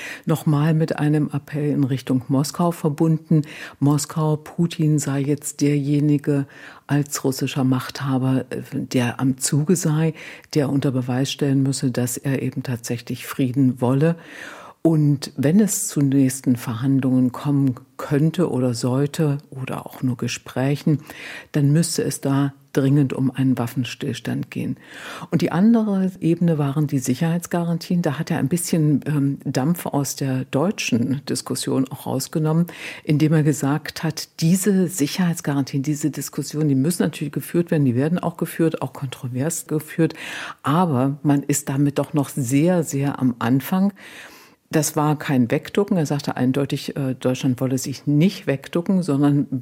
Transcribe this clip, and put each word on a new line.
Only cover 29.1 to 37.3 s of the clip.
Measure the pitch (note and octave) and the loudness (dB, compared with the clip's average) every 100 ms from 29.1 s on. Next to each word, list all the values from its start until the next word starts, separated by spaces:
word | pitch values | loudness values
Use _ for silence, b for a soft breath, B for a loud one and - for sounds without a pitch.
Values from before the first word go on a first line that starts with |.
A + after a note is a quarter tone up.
| D3+ C#3 C#3 | 2 0 -2
Dampf | - C3+ C3+ F3 - | -4 0 0 0 -2
aus | C#3 C#3 | -2 -2
der | - C#3 C3 | -2 -2 -2
deutschen | C3 C3+ E3+ - - - A#3+ D3 - | -2 0 0 0 0 0 0 -2 -4
Diskussion | B2 - B2+ - C3 C3 | -6 -4 -6 -2 0 -2
auch | C#3 - | -4 -6
rausgenommen, | B2 - E3 D#3 D#3+ E3+ B B B | -4 -4 -2 0 2 0 B B B
indem | B D3+ D3+ | B 2 4
er | D#3+ | 4
gesagt | D3+ C#3 C#3 D3 D3 - | 4 2 0 -2 -4 -6
hat, | D#3+ - - - | -6 -6 -8 -2
diese | E3 F#3+ G#3 F#3+ F3 | 2 2 4 2 2
Sicherheitsgarantien, | - D3 - F3 E3 - C#3 C3 C#3+ | 0 -2 0 0 0 -2 -2 0 -2
diese | C3+ D3 D#3 | -2 -2 -2
Diskussionen, | C3+ C#3 - C#3 D3 D#3 | -4 -8 -8 -6 -2 2
die | C3+ | 2
müssen | C#3+ F3+ | 2 2
natürlich | F#3+ - D3 | 0 -2 -6